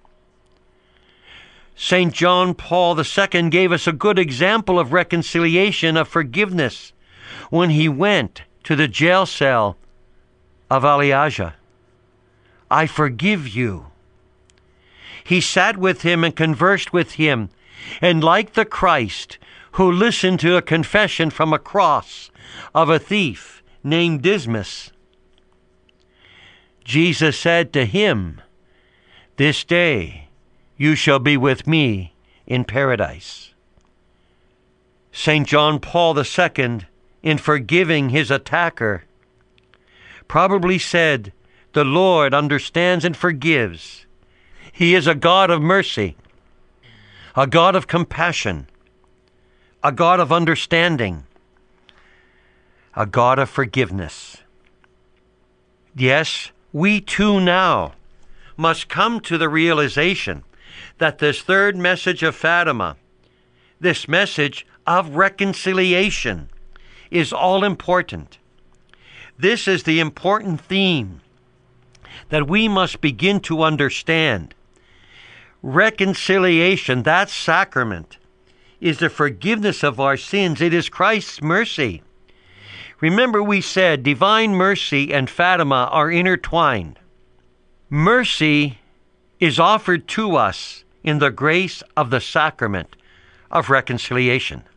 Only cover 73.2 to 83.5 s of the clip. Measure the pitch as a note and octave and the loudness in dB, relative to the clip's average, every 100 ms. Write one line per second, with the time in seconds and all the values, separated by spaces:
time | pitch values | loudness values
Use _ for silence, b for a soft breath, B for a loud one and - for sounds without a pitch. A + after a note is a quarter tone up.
73.2 | F#3 G3+ - D#3+ D#3+ D#3 C#3 - - E3 | 0 0 0 0 2 2 -2 -2 -2 0
74.2 | D#3 G#2 D#2+ - _ _ b b b b | 0 -2 -6 -16 _ _ b b b b
75.2 | b b b b C3 C#3 G#3+ A3 F#3+ F3+ | b b b b -4 2 2 2 -2 -2
76.2 | - F#3+ F#3 E3 F3 F#3+ - B2+ A#2+ E3+ | 0 2 4 4 2 0 -2 -2 2 0
77.2 | G3+ - - E3+ G3 - A#2+ F2+ D#2+ - | 0 -6 0 0 0 -2 -4 -6 -10 -20
78.2 | _ _ b b b b F3 D3+ D#3+ - | _ _ b b b b -4 -2 -2 0
79.2 | D3 G2+ E3+ A3+ G#3 - D3 B2+ C3+ C3+ | -4 -2 -4 -2 -2 -2 -4 0 -2 -2
80.2 | - G3+ F#3+ C3+ E3+ E3+ - - F#3+ A3 | -2 -2 0 0 0 0 -2 -2 0 0
81.2 | - - D3 F3+ A3+ - B2+ E2 - _ | -4 -8 -2 -2 -2 -4 -6 -6 -16 _
82.2 | _ B B B B B B B D#3 G3 | _ B B B B B B B 0 2
83.2 | B3+ G#3+ G#3 | 2 0 0